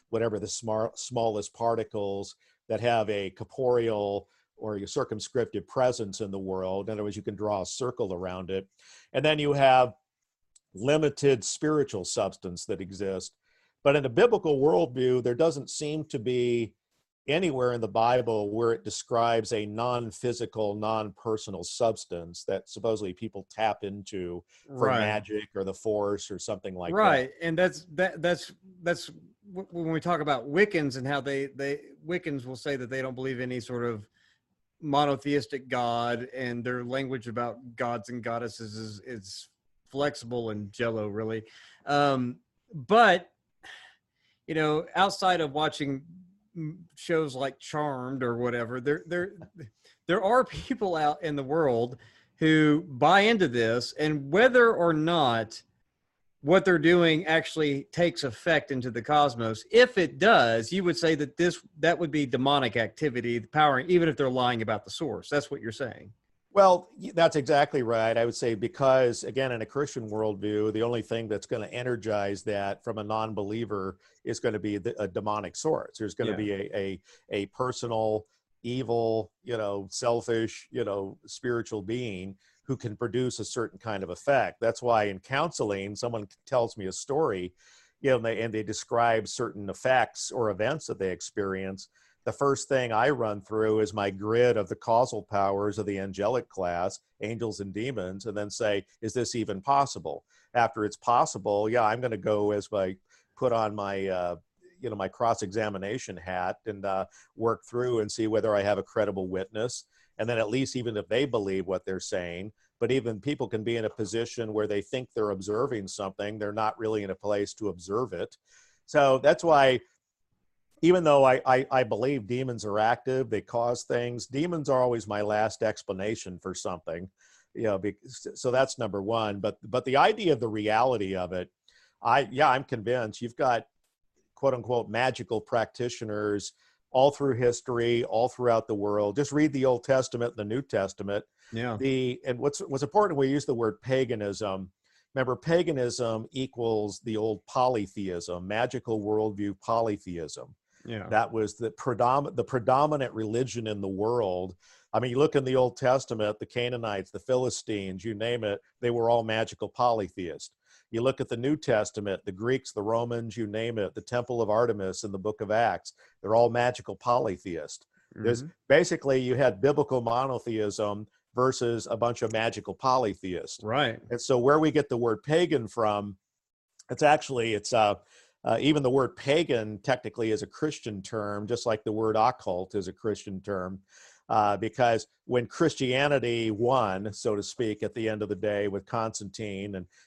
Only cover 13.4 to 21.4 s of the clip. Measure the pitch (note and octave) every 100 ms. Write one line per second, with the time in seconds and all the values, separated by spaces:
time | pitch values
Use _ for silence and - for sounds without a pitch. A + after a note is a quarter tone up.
13.4 | _ _ _ _ C#3+ D3 C3 A#2 A#3+ G#3
14.4 | D#3+ C#3 D3 F3+ D3+ B2+ B2+ B2 B2 A#2+
15.4 | D#3+ C#3 C3+ - D3+ D#3 C#3+ C#3 A2+ B2
16.4 | A#2+ A#2+ A2 _ _ _ _ _ - D#3
17.4 | F3+ C3 B2 A#2+ A2 A2 A#2 B2 A#2 G#2+
18.4 | G2+ A2 A#2 A2+ G#2 - - A#2 A#2 A#2
19.4 | A2 A2 G#2 G#2+ B2 A#2+ A#2 - B2 A#2+
20.4 | A2+ A2+ G#2 G#2 G#2+ A2 G#2+ - A2+ G#2+